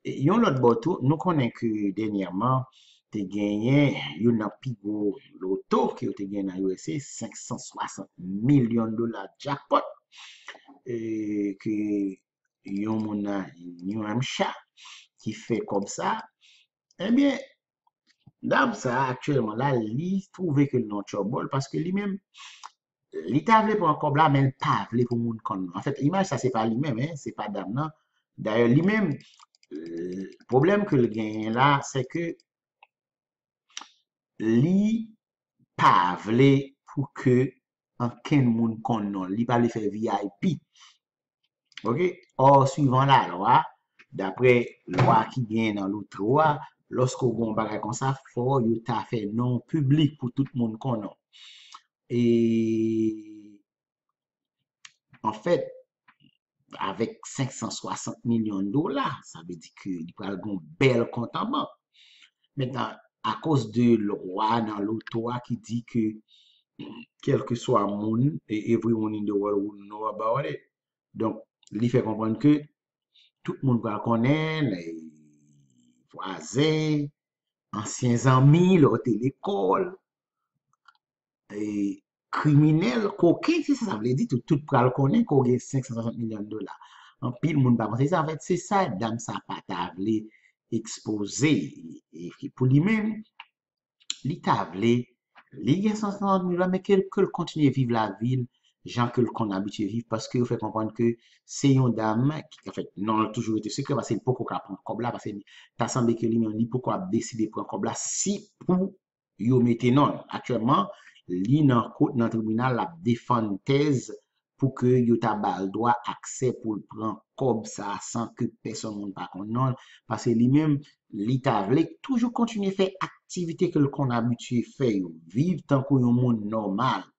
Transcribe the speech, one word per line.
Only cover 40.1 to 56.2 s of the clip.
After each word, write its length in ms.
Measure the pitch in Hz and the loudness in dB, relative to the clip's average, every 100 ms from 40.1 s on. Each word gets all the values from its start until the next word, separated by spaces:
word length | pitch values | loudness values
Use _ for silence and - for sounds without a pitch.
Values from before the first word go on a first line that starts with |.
| - 101 _ | -2 -4 _
P. 140 | 185 147 _ _ - _ _ _ _ _ _ _ _ - 101 | -2 -2 _ _ -20 _ _ _ _ _ _ _ _ -10 -4
Ok? 140 | 127 180 180 _ - | -2 -2 -4 _ 2
Or, 240 | 131 139 135 | 6 6 4
swivan 460 | - 139 127 139 | 2 2 2 4
lalwa, 480 | 131 92 87 104 135 151 _ _ _ - | 4 2 -2 2 2 2 _ _ _ -18
dapre 460 | 82 95 - 127 120 120 - - | -8 -6 2 4 4 2 -8 -8
lwa 300 | - 123 113 110 | 2 4 4 2
ki 140 | - 113 | -4 -2
gen 320 | 110 113 104 | 0 0 0
nan 140 | 98 | -4
lout 240 | 104 98 - | -4 -8 -6
lwa, 380 | 101 139 156 143 - _ _ | 0 4 4 0 -6 _ _
lòske 320 | 113 127 - | 0 0 2
ou 120 | 127 110 | -2 0
gon 180 | 113 107 | -2 -2
bagay 220 | 107 107 | -2 -4
konsa, 300 | 104 117 135 135 - | -6 -4 -2 -4 -6
fò 260 | - 123 135 | -4 0 2
yo 200 | 113 113 | 2 -2
ta 140 | - 110 - | -2 -4 -2
fè 140 | 117 101 | -6 -4
non 300 | 110 123 123 - | -2 0 -2 -2
piblik 500 | 165 135 147 147 - | -2 4 4 4 0
pou 160 | 123 | -8
tout 140 | - 135 131 | -2 -4 0
moun 160 | 117 110 | -4 -2
konn 260 | 135 113 101 | -4 -4 -6
non. 80 | - _ - - - - - _ _ _ | -14 _ -20 -20 -20 -20 -20 _ _ _
E, 100 | 120 120 117 117 113 113 113 110 110 110 107 107 107 104 104 _ _ _ _ _ _ _ _ _ _ _ _ - _ _ _ | 0 4 4 4 2 2 0 0 2 0 -2 -14 -20 -20 -20 _ _ _ _ _ _ _ _ _ _ _ _ -20 _ _ _
an 140 | 110 107 | -8 -6
fèt, 200 | - 170 - - _ _ _ _ | 0 0 0 -12 _ _ _ _